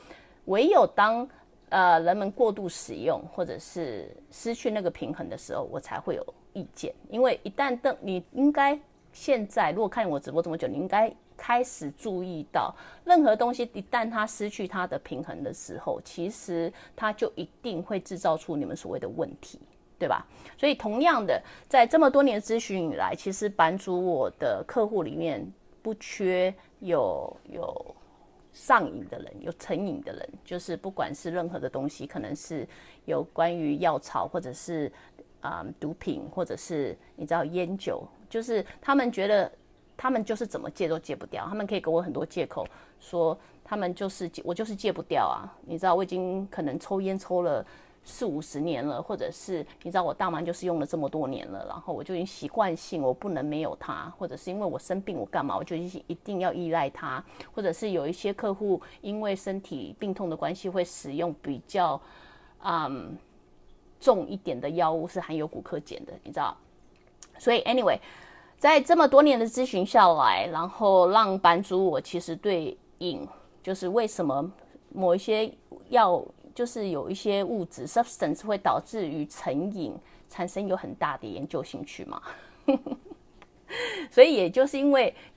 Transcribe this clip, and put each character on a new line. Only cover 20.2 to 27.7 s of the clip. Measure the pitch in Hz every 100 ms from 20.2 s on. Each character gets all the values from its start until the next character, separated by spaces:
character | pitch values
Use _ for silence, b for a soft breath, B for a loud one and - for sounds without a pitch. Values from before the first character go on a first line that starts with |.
| - B B -
所 | 285
以 |
同 | 262 220 220
样 | 330 277
的， | 190 - B B -
在 | 262 233
这 | 320
么 | 294
多 | 277
年 | 277 214
的 |
咨 | 208 226
询 | - 190 165
以 | -
来， | - -
其 | 190
实 | 190 208
版 | 196 160 190
主 | 190 180
我 | 185 156 107 -
的 | 131 101 -
客 | 247 214
户 | 214
里 | 156 160
面 | 165 117 175 - _ -
不 | 220 208
缺 | - - 185 180 185 190 b _
有， | 190 160 104 73 - -
有 | - - -